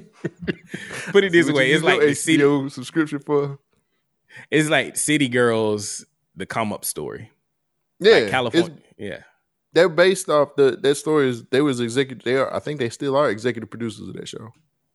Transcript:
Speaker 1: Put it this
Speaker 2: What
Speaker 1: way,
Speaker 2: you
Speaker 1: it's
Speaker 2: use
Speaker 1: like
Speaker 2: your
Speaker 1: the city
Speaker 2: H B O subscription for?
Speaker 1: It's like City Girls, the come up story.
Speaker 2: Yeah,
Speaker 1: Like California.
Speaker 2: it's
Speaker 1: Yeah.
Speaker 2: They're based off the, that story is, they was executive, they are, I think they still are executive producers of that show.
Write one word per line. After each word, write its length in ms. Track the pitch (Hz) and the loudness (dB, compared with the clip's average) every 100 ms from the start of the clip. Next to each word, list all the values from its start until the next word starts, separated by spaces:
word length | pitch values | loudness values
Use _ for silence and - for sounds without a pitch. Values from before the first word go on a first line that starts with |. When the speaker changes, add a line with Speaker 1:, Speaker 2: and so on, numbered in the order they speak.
| - _ - - - - - - - - - | -8 _ -12 -8 -10 -10 -12 -16 -12 -12 -2
Speaker 1:
Put 120 | 196 | 0
it 80 | 196 | 4
this 140 | 170 151 | 4 4
Speaker 2:
What 100 | 147 | 2
Speaker 1:
way, 120 | 131 | 4
Speaker 2:
you 40 | |
Speaker 1:
it's 80 | 151 | 2
Speaker 2:
use 0 | |
Speaker 1:
like 180 | 156 139 | 2 4
Speaker 2:
your 80 | 147 | 2
Speaker 1:
the 60 | |
city 200 | 139 - | 2 2
Speaker 2:
H 40 | 156 | 4
B 40 | |
O 240 | 143 143 135 | 4 2 -2
subscription 500 | - 123 165 151 147 | -8 -6 -4 -4 -6
for? 380 | 147 147 143 139 _ _ _ _ _ _ _ - - | -2 -2 -2 -8 _ _ _ _ _ _ _ -20 -2
Speaker 1:
It's 180 | 143 156 | 0 2
like 280 | 151 95 - | 0 -2 -4
City 320 | - 151 135 | -2 0 0
Girls, 760 | 123 120 113 110 107 101 - - _ _ - | 2 2 2 0 -2 -6 -12 -16 _ _ -16
the 100 | 92 | -10
come 260 | 117 110 | -6 -4
up 120 | 90 | -6
story. 460 | - - 71 52 113 _ _ _ _ _ _ _ | -8 -8 -10 -12 -16 _ _ _ _ _ _ _
Speaker 2:
Yeah, 160 | 190 196 | 4 4
Speaker 1:
Like 100 | 107 | 4
California. 460 | 131 120 165 170 139 | 0 0 0 0 -6
Speaker 2:
it's 180 | _ _ | _ _
Speaker 1:
Yeah. 220 | 101 73 - _ _ _ _ | -12 -12 -16 _ _ _ _
Speaker 2:
They're 160 | 156 180 | 2 2
based 400 | 160 185 190 - | 4 2 2 0
off 280 | 151 143 - | 0 0 2
the, 220 | 135 - | 2 2
that 140 | 135 143 | 0 -2
story 320 | - 156 135 | 0 0 0
is, 160 | 117 120 | -2 -2
they 140 | 127 | 0
was 180 | 147 123 | 0 0
executive, 440 | 120 120 131 120 | -2 -2 -4 -4
they 100 | 113 135 | -2 0
are, 160 | 131 | 0
I 40 | 98 | -4
think 220 | 135 147 | -6 -6
they 80 | 117 | -6
still 260 | - 143 135 | -4 -2 0
are 140 | 147 | 0
executive 400 | 107 120 117 110 | 0 -4 -4 -8
producers 380 | 110 117 104 95 | -10 -10 -10 -14
of 60 | |
that 140 | - - | -14 -14
show. 220 | - 113 - _ _ _ | -14 -18 -20 _ _ _